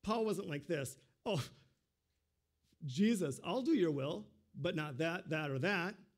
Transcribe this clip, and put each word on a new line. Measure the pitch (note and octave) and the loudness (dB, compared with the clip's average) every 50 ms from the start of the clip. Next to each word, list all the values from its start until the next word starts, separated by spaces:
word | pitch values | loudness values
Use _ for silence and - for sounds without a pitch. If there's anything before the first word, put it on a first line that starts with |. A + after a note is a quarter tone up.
| - | -2
Paul | F#3+ A3 A#3+ A3 | -2 0 0 2
wasn't | G#3+ G3+ E3 G3+ F#3+ | 0 0 -2 -2 -4
like | D3 D3 C#3 | -6 -6 -2
this, | - E3+ D3 C3+ B2+ - - _ _ _ _ _ | -2 -2 -2 -2 -4 -8 -14 _ _ _ _ _
"Oh, | B3 G#3 D#3 B2 - - - - _ _ _ _ _ _ _ _ _ _ _ _ _ _ _ _ _ _ _ _ _ _ _ E3+ | -2 0 0 -2 -4 -8 -20 -20 _ _ _ _ _ _ _ _ _ _ _ _ _ _ _ _ _ _ _ _ _ _ _ -10
Jesus, | C#3+ B2+ C#3+ G3+ A3 A#3 G3 F3+ C#3+ C3 - - | -8 0 2 4 4 4 4 2 -2 -2 -4 -4
I'll | - F3+ B3 C4 | -2 -2 0 2
do | C#4+ E4 | 2 4
your | B3+ F3+ E3 D3+ | 4 4 4 4
will, | C3+ C3 C#3+ - - G#3+ - - _ _ _ _ | 0 0 -2 -4 -6 -8 -12 -20 _ _ _ _
but | - C#3 F3 F3+ | -4 -4 -2 0
not | D#3 D3+ D3+ C#3 A#2+ | -2 -4 -4 -2 0
that, | D#3+ E3 E3+ F#3 - - | 0 0 0 -2 -4 -2
that, | D#3 D#3 D#3 D3 | -2 -2 0 0
or | C3+ C3+ | 0 0
that. | B2+ F#3 G3+ F#3 E3+ F#3 A3 - - _ _ | 2 2 2 2 0 -2 -4 -8 -16 _ _